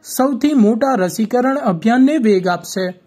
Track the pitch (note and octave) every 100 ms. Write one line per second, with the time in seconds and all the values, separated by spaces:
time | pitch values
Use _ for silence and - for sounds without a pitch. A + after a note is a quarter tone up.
0 | - - C4 C4 D4 C#4+ G#3 A3+ C4+ B3+
1 | F3+ - A3 B3 B3+ C4+ C4 E3 G#3+ B3
2 | C4 D#4 A3 G3 F3+ F3 - F#3+ F#3 F3+